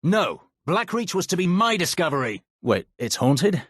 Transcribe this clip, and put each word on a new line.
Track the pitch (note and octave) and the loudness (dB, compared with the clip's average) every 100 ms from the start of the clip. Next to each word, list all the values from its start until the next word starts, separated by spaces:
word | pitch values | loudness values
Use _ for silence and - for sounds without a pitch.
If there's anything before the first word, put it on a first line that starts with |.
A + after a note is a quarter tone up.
No, | D#3 G#3+ D#3 E3+ _ _ - | 2 2 0 -4 _ _ -4
Blackreach | F#3 A3+ A3 A#3+ | -2 -2 -4 -4
was | F#3+ F3 | -4 -2
to | F3+ | 0
be | F#3 | 2
my | F3+ A3+ A3 | 2 2 0
discovery. | E3+ - E3 C#3 B2 G2+ _ _ | -2 0 0 0 -2 -6 _ _
Wait, | - G2+ - _ | 0 0 0 _
it's | A#2+ - | -6 0
haunted? | B2+ C#3 G3 F3+ | 2 4 2 0